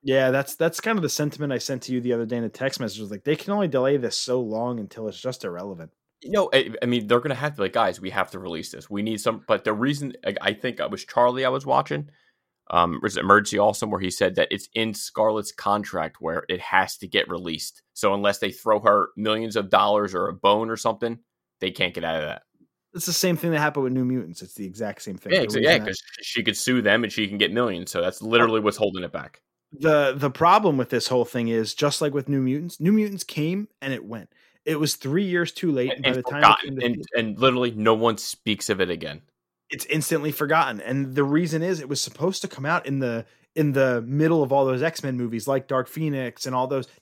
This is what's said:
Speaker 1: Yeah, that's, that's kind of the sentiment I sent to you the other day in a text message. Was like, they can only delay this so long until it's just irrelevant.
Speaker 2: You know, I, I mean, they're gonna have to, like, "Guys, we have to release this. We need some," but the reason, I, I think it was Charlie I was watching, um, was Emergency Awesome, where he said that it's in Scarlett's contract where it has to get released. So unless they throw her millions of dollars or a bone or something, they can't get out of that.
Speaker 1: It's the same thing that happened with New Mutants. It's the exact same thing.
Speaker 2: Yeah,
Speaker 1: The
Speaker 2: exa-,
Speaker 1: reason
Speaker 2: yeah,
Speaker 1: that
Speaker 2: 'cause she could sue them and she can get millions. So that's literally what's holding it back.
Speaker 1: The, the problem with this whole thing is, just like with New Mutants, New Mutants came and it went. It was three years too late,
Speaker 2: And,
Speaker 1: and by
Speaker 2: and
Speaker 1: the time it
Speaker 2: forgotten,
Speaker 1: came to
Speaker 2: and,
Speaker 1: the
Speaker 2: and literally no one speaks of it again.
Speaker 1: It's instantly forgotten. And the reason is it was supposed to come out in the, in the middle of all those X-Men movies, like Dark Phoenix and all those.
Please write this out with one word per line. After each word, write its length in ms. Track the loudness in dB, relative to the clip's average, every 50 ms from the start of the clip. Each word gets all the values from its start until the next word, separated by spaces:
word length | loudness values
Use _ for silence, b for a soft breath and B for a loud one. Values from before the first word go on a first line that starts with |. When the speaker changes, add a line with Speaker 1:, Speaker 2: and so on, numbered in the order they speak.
| _
Speaker 1:
Yeah, 240 | 4 4 4 4 4
that's, 240 | 4 2 0 -2 -2
that's 260 | 0 0 0 0 -2
kind 180 | -2 0 0 0
of 40 |
the 60 | 0 -2
sentiment 420 | -2 -2 -2 -2 -2 -4 -4 -4
I 60 | -4
sent 260 | -4 -4 -4 -6 -8 -6
to 80 | -4
you 80 | -4 -2
the 120 | 0 0
other 140 | 0 0 0
day 100 | -2 -2
in 80 | -4 -4
a 60 | -6
text 280 | -6 -4 -4 -4 -4 -4
message. 220 | -6 -8 -6 -8
Was 100 | -12 -12
like, 140 | -12 -6 _
they 100 | -2 -2
can 180 | -2 -2 -4 -2
only 120 | 0 0
delay 300 | 0 0 2 2 2 2
this 220 | 2 0 -2 -4 -4
so 200 | -4 -2 -2 -2
long 400 | -2 -2 -4 -4 -4 -4 -4 -6
until 300 | -8 -10 -10 -8 -8 -8
it's 100 | -8 -6
just 240 | -8 -8 -8 -6
irrelevant. 500 | -8 -10 -8 -8 -10 -10 -12 -12 -14 -18 _ _ _ _ _ _
Speaker 2:
You 100 | -8 0
know, 200 | 2 2 2 4
I, 180 | 4 2 2 2 -4 -2
I 40 | 0
mean, 200 | 2 2 2 4
they're 140 | 4 2 4
gonna 140 | 4 0 -4
have 220 | -2 -4 -6 -2
to, 60 | -2
like, 100 | -2 0
"Guys, 300 | 2 2 2 2 2 -2
we 80 | -8 -4
have 200 | -2 -2 -2 -2
to 60 | -4 -10
release 320 | -8 -6 -6 -6 -8 -10
this. 200 | -12 -16 -12 _
We 100 | -4 -4
need 180 | -2 -2 -4 0
some," 200 | -2 -2 -2 -2 _ 0
but 160 | 0 0 2
the 80 | -2
reason, 400 | -2 0 0 -2 -2 -2 -6 -10 -10 -6 -6
I, 100 | -6 -6 -2
I 100 | -2 -2
think 260 | -2 -2 -6 -8 -4 -4
it 120 | -6 -6
was 160 | -6 -8 -10
Charlie 400 | -2 2 4 4 4 4 2 0
I 20 | 0
was 160 | 0 -2 -2
watching, 460 | 0 0 0 2 0 -4 -6 -6 b b b b b b b b b b _ _ _
um, 300 | 2 4 4 4 2 -2
was 140 | -4 -4 -2
Emergency 420 | -2 4 6 6 6 6 4 2 4
Awesome, 320 | 4 4 4 0 -4 -4
where 100 | -4 -4
he 100 | -4 -4
said 240 | 0 2 0 2 4
that 140 | 2 0 0
it's 180 | 0 -6 -6 -6 _
in 180 | -2 -2 -2
Scarlett's 600 | -2 -6 -10 -8 _ 2 2 2 2 0 -4 -6
contract 640 | -10 -6 0 0 0 0 -2 -4 -4 -4 -4 -6 _ _
where 240 | -6 -4 -4 -4 -4 -4
it 100 | -6 -6
has 380 | -4 2 2 2 2 2 -4 -12
to 100 | -12 -2
get 200 | 0 0 0 0
released. 500 | -4 -8 -6 -6 -6 -6 -8 -12 _ -16 _ _ _
So 180 | 0 2 2
unless 260 | 2 4 2 2 2 2
they 100 | -4 -6
throw 300 | -6 -4 0 2 2 4
her 280 | 6 4 4 4 2 0 _
millions 400 | -4 -2 -2 0 0 -2 -2 -2
of 140 | -2 0 4
dollars 440 | 4 4 6 4 4 2 0 0 -2
or 140 | -2 -2 -2
a 60 | -4
bone 340 | 2 4 4 4 4 2 -2
or 80 | -4
something, 420 | -2 -2 -2 -2 0 -2 -4 -4 -6 _ _ _ _ _ _ _ _
they 100 | -6 -6
can't 240 | -2 -2 -2 -2 -2
get 100 | -4 -4
out 120 | -2 -2
of 120 | -2 -4 -4
that. 140 | -6 -10 _ _ _ _ _ _ _ _ _ _
Speaker 1:
It's 140 | _ -8 -6
the 60 | -4 -2
same 240 | 0 2 0 0 0
thing 140 | 0 0
that 60 | 2 2
happened 240 | 2 2 2 0 0
with 100 | 0 0
New 100 | 0 0
Mutants. 380 | 0 0 -2 -4 -6 -12 -14
It's 120 | -16 -16 -12
the 120 | -10 -10
exact 340 | -10 -8 -6 -6 -6 -6 -10
same 160 | -12 -12 -12
thing. 160 | -12 -4 0
Speaker 2:
Yeah, 80 | 0 0
Speaker 1:
The 60 | 2
Speaker 2:
exa-, 20 | 2
Speaker 1:
reason 140 | 0 2
Speaker 2:
yeah, 160 | 4 4 4 4
Speaker 1:
that 80 | 2
Speaker 2:
'cause 160 | -4 -8 -8 -12 -16 -18 -14
she 220 | -12 -6 -4 -2
could 160 | -2 -2 -2 -2
sue 240 | 0 0 2 2
them 220 | 4 4 4 4 2
and 80 | -2
she 140 | -2 -4 -4
can 120 | -4 0 0
get 140 | 0 2
millions. 380 | 2 0 0 0 -2 -4 -8 -6
So 120 | -4 0
that's 180 | 0 0 -2 -4
literally 400 | -4 2 4 4 6 6 4 2
what's 160 | 2 0 0
holding 260 | 2 -2 -2 -2 -4
it 100 | -10 -8
back. 280 | -8 -10 -12 -12 _ _ _ _ _ _ _ _ -12
Speaker 1:
The, 380 | 0 2 4 4 4 4 2 0
the 140 | 0 -2 -2
problem 460 | 0 4 6 6 6 6 6 4 2
with 140 | 2 0 0
this 180 | -2 -2 0 2
whole 160 | 2 2 0
thing 240 | 0 -2 -4 -2 0
is, 260 | 0 0 0 -2 -2
just 260 | 0 0 0 0 0
like 140 | -2 -2 -2
with 140 | -2 -2 -2
New 120 | -2 0
Mutants, 380 | 0 0 -2 -2 -4 -8 -8 -2
New 140 | 2 4
Mutants 320 | 4 4 2 0 -4 -10 -12
came 420 | -8 -4 -4 -2 -2 -2 -4 -6 -8 _ _
and 100 | -6 -6
it 120 | -6 -6 -8
went. 260 | -10 -12 -12 -12 _ b b b b b b b
It 140 | -4 0 0
was 160 | 0 -2 -2
three 300 | -4 -4 -2 -2 0 0
years 260 | 0 0 0 -2 -2
too 220 | -4 -4 -2 0
late, 180 | 0 2 0 0
Speaker 2:
And, 140 | -2 0 0
Speaker 1:
and 80 | 0 0
by 20 |
Speaker 2:
and 0 |
Speaker 1:
the 60 | 0
time 160 | -2 -4 -2 6
it 60 | 8
Speaker 2:
forgotten, 240 | 8 8 8 2 -6
Speaker 1:
came 100 | -6 -2
to 80 | 0
Speaker 2:
and, 80 | 0 0
Speaker 1:
the 240 | -2 -6 -4 -2 -2
Speaker 2:
and 200 | -2 -2 0 4
literally 320 | 4 4 4 4 0 -2
no 220 | -2 2 4 4 6
one 220 | 6 6 2 2
speaks 540 | 0 -6 -10 -10 _ _ -2 -2 -2 0 -2
of 100 | 2 2
it 80 | 2 0
again. 340 | 0 -6 -6 -10 -12 -12 _ _ _ _ _ _ _ _ _ _
Speaker 1:
It's 160 | -12 -12 -6
instantly 440 | -2 -2 -2 0 0 -2 0 0 -2
forgotten. 500 | -2 -2 0 2 4 2 2 2 -2 -6
And 360 | -6 -4 -2 -2 -2 -2 0
the 80 | 0 0
reason 400 | 2 2 2 0 0 -2 -2 -2
is 160 | -2 -2 -4
it 80 | -4 -6
was 120 | -4 -4
supposed 420 | -4 -6 -6 -4 -4 -2 -2 -4
to 60 | -8 -10
come 160 | -10 -8 -2
out 220 | 0 0 0 0
in 140 | -2 -2 -2
the, 260 | -2 -2 -2 -4 -6 b b b b b _
in 160 | 0 0 2
the 300 | 4 4 4 4 2 0
middle 400 | -2 -2 0 2 2 4 4 2
of 100 | 2 2
all 120 | 4 2 4
those 160 | 2 2 0
X-Men 340 | 0 -2 -2 -4 -6 -6 -4
movies, 300 | -4 -4 -4 -4 -6 -2
like 220 | -2 -2 -2 -2 -2
Dark 180 | -2 -2 -2
Phoenix 580 | -4 -6 -4 -4 -2 -2 -4 -6 -6 -8 -8 -8
and 120 | -4 -2
all 100 | -2 -2
those. 220 | -2 -2 -4 -4 b b b